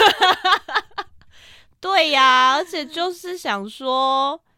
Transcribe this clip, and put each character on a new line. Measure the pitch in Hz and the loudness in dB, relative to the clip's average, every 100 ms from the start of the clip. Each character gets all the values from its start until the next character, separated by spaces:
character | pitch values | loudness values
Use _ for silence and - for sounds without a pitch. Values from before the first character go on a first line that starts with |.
| 403 - 370 - - | 2 4 2 2 2
<laughs> | 415 - 285 - - - - - - - - _ _ | 0 0 -6 -6 -10 -14 -16 -20 -20 -20 -20 _ _
对 | 370 381 320 | -2 2 2
呀， | 285 262 254 254 | 4 4 4 4
而 | 277 | 0
且 | 349 349 294 | -2 -8 -8
就 | 320 359 | -6 -6
是 | 349 359 359 | -6 -12 -10
想 | 285 202 202 | -6 -6 -8
说， | - 262 262 269 269 277 320 _ | -10 -4 -2 0 0 -2 -6 _